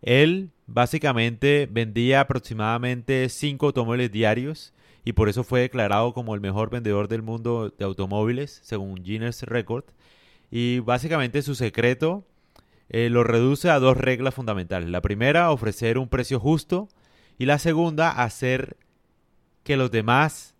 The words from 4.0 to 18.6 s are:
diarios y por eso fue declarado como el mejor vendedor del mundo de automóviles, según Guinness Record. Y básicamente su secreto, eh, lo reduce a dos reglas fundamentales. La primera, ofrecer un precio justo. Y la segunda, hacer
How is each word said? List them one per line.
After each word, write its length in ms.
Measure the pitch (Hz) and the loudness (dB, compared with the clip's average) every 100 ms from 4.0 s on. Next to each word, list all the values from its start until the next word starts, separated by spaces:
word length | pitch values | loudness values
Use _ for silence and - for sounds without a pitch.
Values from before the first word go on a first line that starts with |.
| 123 | -2
diarios 640 | 104 110 110 131 156 - _ _ _ | 0 2 2 -2 -10 -16 _ _ _
y 80 | - | -4
por 160 | - 107 | 2 2
eso 160 | 104 | 2
fue 160 | 123 127 | 0 0
declarado 520 | 123 127 104 101 120 | 0 0 0 2 0
como 220 | 117 117 | -2 -6
el 60 | 104 | -4
mejor 300 | 101 98 110 | -4 -4 -4
vendedor 360 | 120 113 101 101 | -4 -2 0 0
del 160 | 113 | -4
mundo 480 | 110 117 113 117 107 | -6 -6 -4 -2 -4
de 140 | - | -6
automóviles, 720 | 98 95 95 101 107 123 143 - | -8 -4 -4 -2 0 -2 -6 -14
según 320 | - 107 98 95 | -10 -8 -8 -10
Guinness 480 | 90 107 117 117 | -8 -6 -6 -8
Record. 400 | 110 117 101 120 - _ _ _ _ _ _ | -4 -4 -2 -6 -8 _ _ _ _ _ _
Y 300 | 117 120 123 | -4 -2 -2
básicamente 600 | 117 123 156 160 127 139 | 0 -2 0 -2 0 -2
su 120 | 139 | -4
secreto, 720 | 139 120 - 117 127 156 190 190 _ _ _ _ _ _ | -4 -4 0 0 2 -2 -2 -10 _ _ _ _ _ _
eh, 220 | 113 120 | -2 2
lo 120 | 120 | 4
reduce 480 | 113 113 123 143 175 | 4 4 4 2 4
a 80 | 147 | 6
dos 180 | 131 123 | 6 4
reglas 380 | 123 127 131 | 2 0 -2
fundamentales. 540 | 127 117 101 87 92 85 | -4 -4 -4 -4 -4 -2
La 140 | 90 | -4
primera, 500 | - 104 123 156 170 | -2 0 2 4 4
ofrecer 460 | 143 110 101 113 120 | 2 -2 -2 0 0
un 100 | 131 | 0
precio 320 | 131 123 131 | -2 -2 -2
justo. 480 | 139 156 - 180 208 _ _ _ _ _ | 2 0 0 -4 -4 _ _ _ _ _
Y 80 | 127 | 0
la 140 | 143 | 2
segunda, 500 | 165 160 170 156 165 | 2 2 0 2 0
hacer 680 | 139 120 - 127 127 | 2 -2 -2 -2 -2